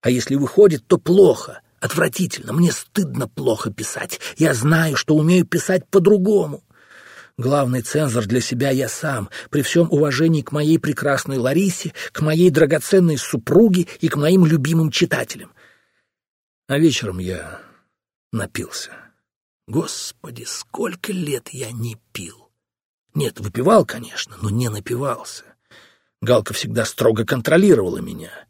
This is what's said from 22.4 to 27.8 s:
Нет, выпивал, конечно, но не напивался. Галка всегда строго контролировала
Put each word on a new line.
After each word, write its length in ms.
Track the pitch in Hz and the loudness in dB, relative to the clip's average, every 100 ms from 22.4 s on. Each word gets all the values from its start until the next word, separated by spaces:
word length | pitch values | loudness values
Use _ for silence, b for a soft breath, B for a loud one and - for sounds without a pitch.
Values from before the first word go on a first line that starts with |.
| _ _ _ _ _ _ _ | _ _ _ _ _ _ _
Нет, 240 | 147 139 - | -6 -6 -6
выпивал, 480 | 101 113 135 220 127 | -10 -2 4 4 2
конечно, 480 | - - - - - | -6 -14 -12 -14 -8
но 80 | 104 | -4
не 180 | 104 123 | -2 -4
напивался. 760 | 107 - 120 139 120 - - _ _ b b b b b _ | -6 -8 -6 -4 -6 -10 -18 _ _ b b b b b _
Галка 340 | 110 120 95 | 2 2 2
всегда 300 | 113 110 113 | -8 -4 -4
строго 400 | 107 - 113 110 | -4 0 0 2
контролировала 720 | 113 135 113 160 202 139 | -2 -2 2 4 6 6